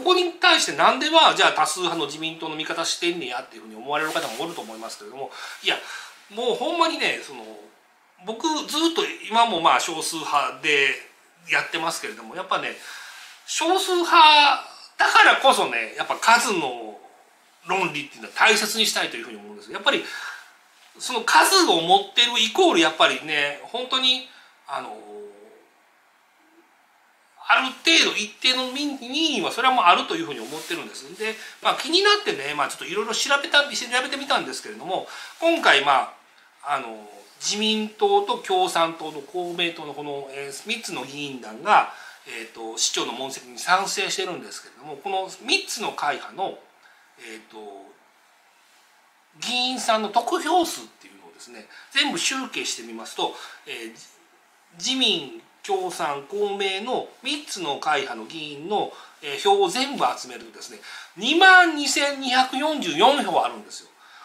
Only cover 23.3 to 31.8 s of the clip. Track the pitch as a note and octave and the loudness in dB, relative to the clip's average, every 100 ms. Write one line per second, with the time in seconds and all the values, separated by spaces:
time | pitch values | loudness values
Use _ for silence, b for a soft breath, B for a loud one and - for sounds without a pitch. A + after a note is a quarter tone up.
23.3 | D3+ C#3+ C#3+ - B3 B3+ B3+ B3+ B3+ - | 0 0 -4 -10 -10 -4 0 0 0 -4
24.3 | B B B - C3+ B2 G#2+ - - G#3 | B B B -10 -10 -10 -14 -16 -16 -16
25.3 | - - - _ _ _ _ _ _ _ | -20 -20 -20 _ _ _ _ _ _ _
26.3 | _ _ _ _ _ _ _ _ _ _ | _ _ _ _ _ _ _ _ _ _
27.3 | _ - A#3 C4 - E4 D#4+ G3+ G3+ G#3 | _ 2 2 2 -4 2 4 4 0 -6
28.3 | - B3+ B3+ B3+ C4 D4 C4 A#3+ C#4+ D#4+ | -2 -2 0 -2 -4 -6 -6 -6 -2 -2
29.3 | A#3+ D#3+ - B3+ B3+ F3+ F#3 - E3 E3 | 0 -2 2 2 6 6 4 2 -6 -6
30.3 | B2 A2 D3+ - E3 A2+ - C3+ F#3+ G#3+ | -8 -10 -10 -8 -8 -8 -14 -16 -8 -8
31.3 | A3 B B G#3+ F3+ | -8 B B -2 -2